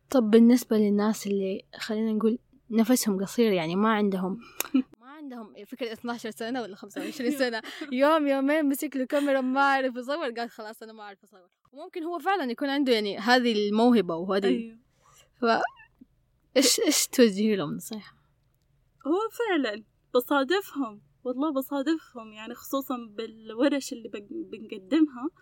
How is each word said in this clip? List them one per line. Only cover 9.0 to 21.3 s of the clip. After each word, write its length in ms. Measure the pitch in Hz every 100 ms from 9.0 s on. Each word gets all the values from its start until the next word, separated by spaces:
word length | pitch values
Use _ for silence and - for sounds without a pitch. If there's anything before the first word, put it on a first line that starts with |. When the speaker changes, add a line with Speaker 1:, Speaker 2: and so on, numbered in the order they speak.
Speaker 1:
كاميرا 360 | 254 294 285 269
ما 200 | 262 262
عرف 360 | 277 269 262 247
يصور، 340 | 247 294 302
قال 200 | 233 233
خلاص 320 | - 214 220
أنا 100 | 220
ما 100 | 220
أعرف 220 | 208 196
أصور. 240 | 202 196 180 _ _
وممكن 300 | 262 349 359
هو 160 | 320 349
فعلا 320 | 302 392 262
يكون 180 | 226 285
عنده 240 | 277 269
يعني 260 | 226 208 -
هذه 500 | 214 254 240 208 208
الموهبة 480 | 214 240 240 180 165
وهذه 300 | 190 196 196
Speaker 2:
أيوه. 320 | 233 226 226 _ _ _ _ _ -
Speaker 1:
ف-، 220 | 240 226 698 - _ _ - _ _ _ _ -
إيش، 240 | 254 -
إيش 260 | - 294 -
توجهي 500 | - 233 190 214 202
لهم 180 | 151
نصيحة؟ 480 | 175 - 220 - - _ _ _ _ _ _ _ _ 269
Speaker 2:
هو 120 | 349 440
فعلا 540 | - 453 349 240 208 - _ _
بصادفهم، 880 | 247 - 285 269 370 - 277 240 208 _ _
والله 280 | 247